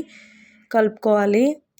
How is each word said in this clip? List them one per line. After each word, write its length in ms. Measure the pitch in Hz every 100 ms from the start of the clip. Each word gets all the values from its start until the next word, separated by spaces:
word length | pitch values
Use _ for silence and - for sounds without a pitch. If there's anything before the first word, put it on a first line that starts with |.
| - - - _ _ _ -
కలుపుకోవాలి. 760 | 226 214 220 220 208 202 214 277 302 _